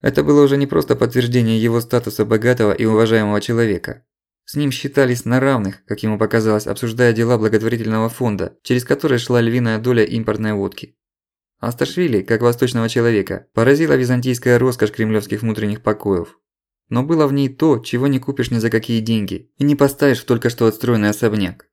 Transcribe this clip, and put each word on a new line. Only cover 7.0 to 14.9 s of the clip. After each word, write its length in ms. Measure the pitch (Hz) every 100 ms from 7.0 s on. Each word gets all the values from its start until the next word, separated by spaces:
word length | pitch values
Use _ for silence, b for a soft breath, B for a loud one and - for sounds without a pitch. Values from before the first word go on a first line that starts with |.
| 123
дела 260 | 113 117 123
благотворительного 720 | 107 107 110 113 110 110 113
фонда, 500 | 117 123 101 90 _
через 200 | - 123
который 340 | 123 139 156 123
шла 220 | 120 120
львиная 380 | 117 120 120 110
доля 260 | 117 120
импортной 500 | 107 117 110 107 110
водки. 420 | 104 95 - - _ _ _ _ _ _ _
Асташвили, 600 | - 120 - - 175 107
как 180 | - 113
восточного 480 | 120 120 127 123 113
человека, 580 | 123 117 110 95 92 -
поразила 380 | - 117 143 160
византийская 680 | 139 123 123 127 120 123 120
роскошь 320 | 127 123 110